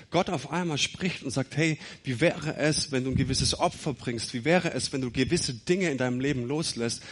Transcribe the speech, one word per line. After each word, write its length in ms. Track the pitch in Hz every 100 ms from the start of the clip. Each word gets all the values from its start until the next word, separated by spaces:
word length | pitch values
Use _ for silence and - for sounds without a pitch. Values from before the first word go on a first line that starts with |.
| -
Gott 180 | 165 190
auf 220 | 175 131
einmal 260 | 170 175 143
spricht 460 | - - 185 -
und 80 | 139
sagt, 260 | 135 127 143
"Hey, 220 | 160 151 - -
wie 180 | - 120
wäre 340 | 165 170 151 -
es, 360 | 151 147 -
wenn 120 | 131
du 60 | 131
ein 60 | 127
gewisses 420 | 131 131 123 -
Opfer 340 | 175 - -
bringst? 400 | 123 - 117 -
Wie 120 | 123 123
wäre 280 | 180 165
es, 200 | 131 -
wenn 80 | 139
du 80 | 127
gewisse 460 | 123 131 175 - 120
Dinge 340 | - 185 180
in 80 | 135
deinem 220 | 127 123
Leben 280 | 135 135 120
loslässt? 540 | 151 160 - 117 - -